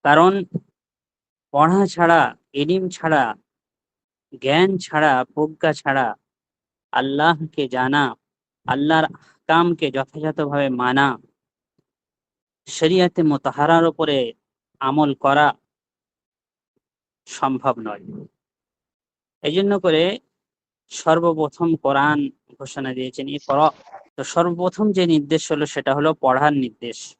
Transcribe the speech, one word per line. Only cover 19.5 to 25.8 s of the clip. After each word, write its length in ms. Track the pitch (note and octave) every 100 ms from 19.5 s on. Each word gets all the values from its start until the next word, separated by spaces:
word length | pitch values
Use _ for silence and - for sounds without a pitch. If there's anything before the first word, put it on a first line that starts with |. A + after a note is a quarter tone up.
জন্য 180 | E3+ G3 G3+
করে 380 | F#3 D#3 F3 A3 _ _ _ _ _ _ _
সর্বপ্রথম 880 | - D#3+ E3+ E3+ D#3 D3+ - E3+ D#3+
কোরআন 420 | C#3 C#3 C#3+ D3 C#3 _ _ -
ঘোষণা 360 | C3+ - C3
দিয়েছেন, 340 | B2+ C3 C3+ C#3
"ইকরা।" 400 | C#3+ - C#3 D#3 - - - _ -
তো 80 |
সর্বপ্রথম 680 | C3 E3+ F3 E3+ F3+ - G#3+
যে 140 | F#3 F3
নির্দেশ 460 | D#3 C#3+ D#3 -
হলো, 140 | D3 D3
সেটা 280 | -